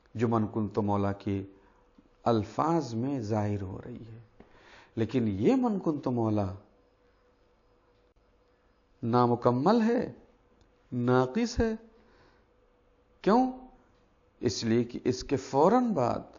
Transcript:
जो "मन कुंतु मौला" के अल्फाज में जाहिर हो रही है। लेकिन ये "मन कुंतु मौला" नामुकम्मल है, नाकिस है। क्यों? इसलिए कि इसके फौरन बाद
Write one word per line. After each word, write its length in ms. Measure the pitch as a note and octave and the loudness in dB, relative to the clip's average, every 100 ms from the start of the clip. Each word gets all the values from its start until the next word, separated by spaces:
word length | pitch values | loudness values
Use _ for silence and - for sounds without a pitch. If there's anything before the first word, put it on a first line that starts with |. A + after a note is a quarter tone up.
| _ A2 | _ -4
जो 100 | A#2 | 0
"मन 180 | A2+ G#2 | 2 0
कुंतु 360 | A2 G#2 G#2+ | -2 -4 -2
मौला" 300 | G2+ G2+ G2+ | 0 0 0
के 340 | G2+ - G2 F#2+ - _ _ _ _ _ _ - | -2 -4 -4 -6 -14 _ _ _ _ _ _ 0
अल्फाज 680 | A#2 G2 - D3 E3+ C3 | 0 0 -2 0 0 -2
में 300 | A2+ B2+ C#3+ | -4 -4 -4
जाहिर 380 | G#2 A2 G#2 G#2 | -2 -2 -2 -4
हो 180 | F#2 G#2 | -6 -10
रही 240 | - A#2+ | -12 -14
है। 200 | A2+ A2+ - - - - - - - - | -16 -20 -20 -20 -20 -20 -20 -20 -12 -4
लेकिन 300 | A2+ C3+ A2+ | -2 0 0
ये 280 | F#2+ B2 C4 | 0 2 2
"मन 220 | B3 G3+ | 2 -2
कुंतु 320 | F3+ D3+ C3+ | -2 -4 -2
मौला" 460 | A#2+ A2+ G#2+ G2 F#2 - _ _ _ _ _ _ _ _ _ _ _ _ _ _ _ _ _ _ _ _ _ _ _ | 0 0 0 -2 -6 -16 _ _ _ _ _ _ _ _ _ _ _ _ _ _ _ _ _ _ _ _ _ _ _
नामुकम्मल 800 | A#2 A#2+ A#2+ A#2+ B2+ B2 D3+ A#3 | -2 2 4 4 2 2 4 4
है, 340 | A3 A#3+ - - - _ _ _ _ _ _ | 4 0 -2 -8 -20 _ _ _ _ _ _
नाकिस 640 | B2 A#2+ B2+ B2+ A3 A#3 - | -4 2 2 2 0 -2 0
है। 220 | A3+ A3 - _ _ _ _ _ _ _ _ _ _ _ _ _ | -2 -4 -12 _ _ _ _ _ _ _ _ _ _ _ _ _
क्यों? 300 | - A3+ C4 - - - _ _ _ _ _ _ | 2 4 4 -2 -14 -20 _ _ _ _ _ _
इसलिए 420 | A#2+ - A2+ A2+ | -4 -2 0 2
कि 140 | A#2+ - | 0 -2
इसके 400 | - A#2 - C#3 | -2 -4 -2 -4
फौरन 560 | - C3+ D#3+ A#3+ B3 | -2 2 4 4 2
बाद 400 | F3 A#2+ - - | 0 0 -2 -6